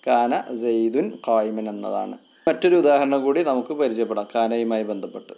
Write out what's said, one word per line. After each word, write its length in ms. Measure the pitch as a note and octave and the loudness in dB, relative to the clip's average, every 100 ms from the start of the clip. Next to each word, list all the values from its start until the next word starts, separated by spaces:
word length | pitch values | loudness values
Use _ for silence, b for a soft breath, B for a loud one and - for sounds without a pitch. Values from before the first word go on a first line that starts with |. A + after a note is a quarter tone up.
കാന 280 | - B2 A#2+ D#3+ - | 2 2 2 0 -4
സെയ്ദുൻ 520 | A#2+ A#2+ A2+ A2+ B2 G3+ - | -4 0 2 2 0 -2 -6
ഖായിമൻ 460 | - A2+ G#2+ A2 G#2+ | 0 2 2 -4 -6
എന്നതാണ്. 460 | G#2 G2+ G2+ G2+ G2+ _ b - | -8 -6 -6 -6 -12 _ b -2
മറ്റൊരു 300 | D#3+ F#3 F3 | 2 4 4
ഉദാഹരണം 440 | D3 C#3+ C#3 C#3 | 6 4 2 0
കൂടി 180 | C3 D3 | 2 0
നമുക്ക് 300 | D#3+ C3 B2 | 0 -2 -2
പരിചയപ്പെടാം 540 | D3+ C3+ A2+ A2 G#2 G2+ | -2 -2 0 -2 -2 -4
കാനയുമായി 580 | A#2 A2+ A#2 A2+ A2 | -2 0 0 -2 -2
ബന്ധപ്പെട്ട്. 500 | G#2+ G2+ F#2 G2 - | -4 -6 -8 -14 -16